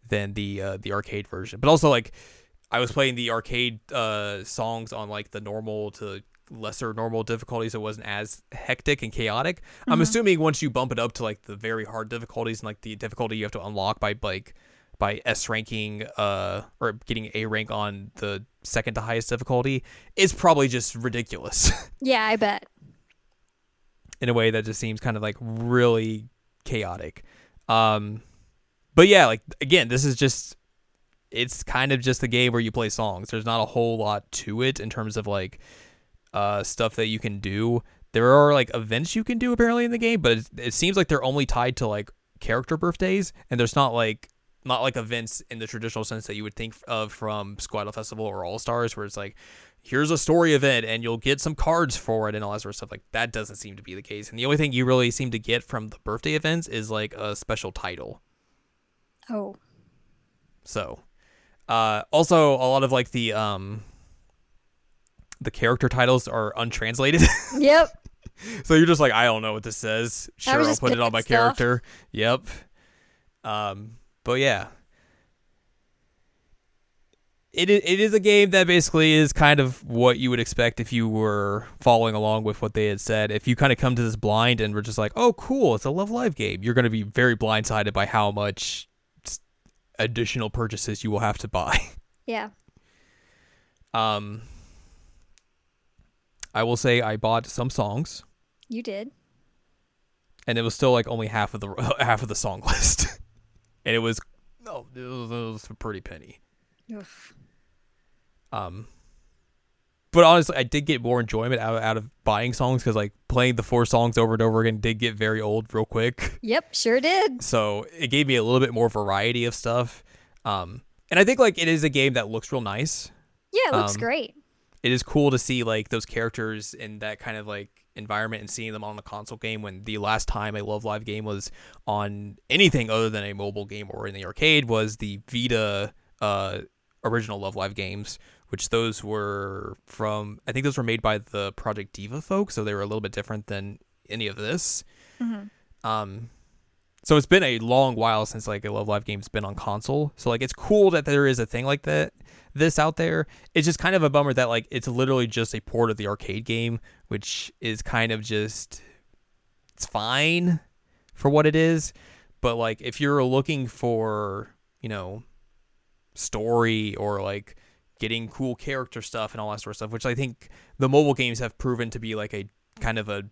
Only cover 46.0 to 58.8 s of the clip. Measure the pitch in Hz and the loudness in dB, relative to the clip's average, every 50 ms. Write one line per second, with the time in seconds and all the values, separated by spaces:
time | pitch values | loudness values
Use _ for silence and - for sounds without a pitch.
46 | 110 - 113 110 110 - 104 104 107 107 101 - 113 113 107 - - - 123 110 | -6 -6 -8 -10 -10 -10 -10 -8 -8 -10 -8 -10 -10 -10 -10 -16 -10 -6 -4 -4
47 | 110 104 98 - 113 107 107 104 101 98 104 101 - - - 107 104 104 104 - | -4 -6 -8 -8 -6 -6 -4 -6 -6 -10 -10 -12 -12 -8 -6 -6 -6 -6 -8 -10
48 | 110 - - 107 110 107 95 95 90 87 98 113 - - 117 120 120 113 - - | -10 -10 -10 -8 -8 -8 -6 -6 -8 -8 -8 -8 -6 -4 -2 -2 -2 -4 -4 -8
49 | 104 101 - 104 101 98 - - - - - - - - _ _ _ - - 135 | -12 -10 -10 -12 -12 -12 -14 -20 -20 -20 -20 -20 -20 -20 _ _ _ -4 -2 0
50 | 151 151 165 151 - - 156 170 170 165 151 139 135 139 131 120 113 110 110 113 | 0 2 0 0 2 2 4 4 6 6 4 4 4 4 4 4 2 0 -4 -4
51 | 117 117 117 117 - 135 139 139 - 160 156 - - 156 165 170 170 139 117 - | -2 -4 -4 -2 0 0 0 0 0 -6 -2 0 2 2 4 2 2 0 -2 -6
52 | - - 113 110 110 107 107 107 107 101 104 107 - 104 104 - - 107 - 98 | -4 -2 -2 0 0 -2 -4 -4 -6 -6 -8 -8 -10 -10 -12 -12 -12 -14 -14 -18
53 | _ _ - 113 117 117 110 113 107 - 98 - - 107 98 101 107 - 92 98 | _ _ -4 -4 -4 -2 -4 -8 -8 -8 -12 -14 -14 -14 -16 -18 -16 -14 -14 -14
54 | - - 107 104 104 - - 113 120 135 147 147 156 147 127 123 127 123 127 127 | -12 -12 -12 -12 -12 -12 -8 -4 0 2 2 4 2 2 2 2 4 6 6 6
55 | 123 120 117 - 135 127 117 113 107 - 113 120 - _ - 117 110 110 104 - | 6 4 2 0 -4 -4 -4 -6 -2 -2 -2 -2 -2 _ -8 -8 -8 -8 -14 -10
56 | _ - 104 113 - 151 151 151 151 156 160 170 165 - 113 113 107 107 110 107 | _ -6 -6 -4 -4 -2 -4 -2 0 0 -2 -2 -4 -6 -8 -8 -6 -4 -4 -6
57 | 107 107 - - 107 104 104 - - - 113 110 - 95 95 - - 92 90 - | -6 -6 -8 -8 -8 -6 -6 -8 -6 -6 -6 -6 -6 -10 -10 -8 -10 -8 -8 -8
58 | 64 53 - - _ _ _ _ _ _ _ _ _ _ _ _ | -12 -14 -14 -18 _ _ _ _ _ _ _ _ _ _ _ _